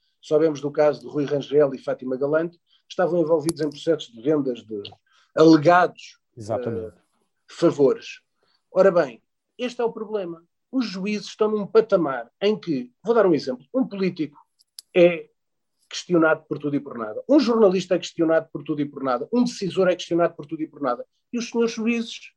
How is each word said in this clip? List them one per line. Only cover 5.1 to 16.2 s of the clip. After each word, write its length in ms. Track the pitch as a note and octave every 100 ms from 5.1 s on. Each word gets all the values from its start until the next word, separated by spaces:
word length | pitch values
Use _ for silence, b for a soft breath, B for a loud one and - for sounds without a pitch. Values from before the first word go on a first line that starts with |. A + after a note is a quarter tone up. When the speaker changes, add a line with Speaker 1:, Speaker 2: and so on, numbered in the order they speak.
| _ _ -
Speaker 1:
alegados, 840 | D#3+ D#3+ D3 F3 D#3+ - - - _ -
Speaker 2:
Exatamente. 580 | G#2 G#2 A#2+ A#2 A2 -
Speaker 1:
eh, 60 | _ _ _ _ -
favores. 720 | - E3+ C#3 C3+ A2+ - - _ _ _ _ _
Ora 200 | F3+ F#3+
bem, 300 | F3 C#3 A2+ _ _ _ -
este 240 | A#3+ -
é 20 |
o 80 | A#3
problema. 520 | A#3 G#3 G#3+ F3 E3 E3+ _ _
Os 140 | C4 A3
juízes 420 | F#3+ G3 G#3 G3+
estão 220 | - G#3+
num 160 | G#3+ G3
patamar 640 | A3+ A3 F#3+ D3+ B2+ A#2 -
em 200 | G3+ G#3
que, 320 | E3+ C3+ B2 _
vou 120 | F#3+ A#3
dar 100 | G3
um 80 |
exemplo, 320 | D3 C#3 B2 _
um 140 | C4 G3
político 500 | G3 F#3+ - D3 - _ _ _ - -
é 360 | F#3 F3 E3 D3+ _ _ _ _ _ -
questionado 540 | - - F3